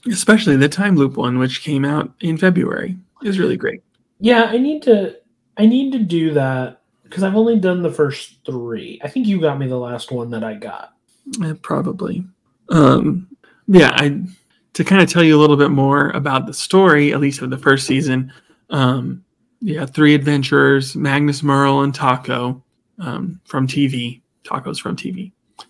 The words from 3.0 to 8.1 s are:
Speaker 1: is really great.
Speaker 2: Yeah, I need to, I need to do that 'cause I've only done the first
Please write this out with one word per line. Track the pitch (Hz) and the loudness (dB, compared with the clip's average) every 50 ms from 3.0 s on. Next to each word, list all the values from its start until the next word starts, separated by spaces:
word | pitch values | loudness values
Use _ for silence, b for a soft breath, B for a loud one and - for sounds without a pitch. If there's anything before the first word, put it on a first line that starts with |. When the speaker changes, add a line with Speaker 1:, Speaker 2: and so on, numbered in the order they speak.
| - _ _ - 269 | -14 _ _ -10 -6
Speaker 1:
is | 208 190 185 | -6 -2 -2
really | 170 - - | -2 -2 -2
great. | - - - - - _ _ _ _ _ _ _ - | -2 -4 -6 -8 -8 _ _ _ _ _ _ _ -2
Speaker 2:
Yeah, | 190 233 240 226 233 | 2 2 4 4 2
I | 220 220 | 2 0
need | 247 262 294 311 302 - | -2 -2 -2 -4 -2 2
to, | 254 220 202 190 160 - - _ _ _ _ _ _ - | 2 2 2 2 -4 -8 -14 _ _ _ _ _ _ -2
I | 208 214 | 2 4
need | 226 247 262 277 269 269 | 4 4 2 0 -2 -2
to | 247 | -2
do | 208 165 170 165 160 160 147 | -2 -2 0 0 0 0 0
that | 147 135 131 131 127 127 127 - _ _ _ _ _ _ - | 0 0 0 -2 -4 -4 -8 -10 _ _ _ _ _ _ -14
'cause | - 185 196 | -6 -4 -2
I've | 190 196 | 0 0
only | 220 226 233 233 208 | 2 2 2 2 2
done | 185 185 180 180 175 | 2 0 -2 0 -2
the | 156 | -4
first | 143 - 151 135 | -2 0 -2 -2